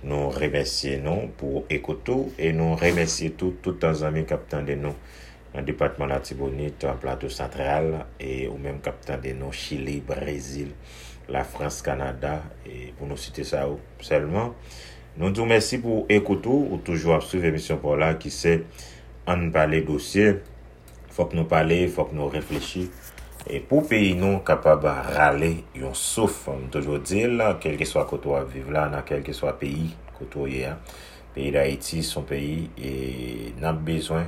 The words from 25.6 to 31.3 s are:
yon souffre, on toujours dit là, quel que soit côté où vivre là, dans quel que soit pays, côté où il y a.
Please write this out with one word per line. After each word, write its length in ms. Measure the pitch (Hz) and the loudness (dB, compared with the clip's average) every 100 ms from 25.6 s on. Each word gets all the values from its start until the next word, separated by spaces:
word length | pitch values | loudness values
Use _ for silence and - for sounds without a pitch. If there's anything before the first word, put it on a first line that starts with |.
| - | -6
yon 200 | - 67 | -8 -6
souffre, 560 | 67 - - 107 - - | -4 -2 2 0 0 -6
on 180 | 67 65 | -6 -4
toujours 300 | 71 71 71 | -4 -2 -4
dit 280 | 67 101 120 | 0 0 2
là, 300 | 120 107 87 | 4 2 2
quel 200 | 80 73 | -2 -2
que 80 | 80 | 0
soit 180 | - | 0
côté 240 | 67 - 73 | 0 -2 0
où 60 | 69 | 0
vivre 260 | 67 67 67 | -2 -8 -2
là, 200 | 76 76 | 0 0
dans 100 | 71 | -2
quel 220 | - 71 | -2 -4
que 100 | 69 | -4
soit 260 | 69 71 - | -2 -2 -2
pays, 380 | 69 73 82 - - - | -4 -2 -4 -6 -18 -14
côté 200 | 67 71 | -10 -6
où 80 | 69 | -4
il 120 | - | -2
y 60 | |
a. 140 | - 165 - - - - - | -4 -6 -12 -16 -18 -18 -12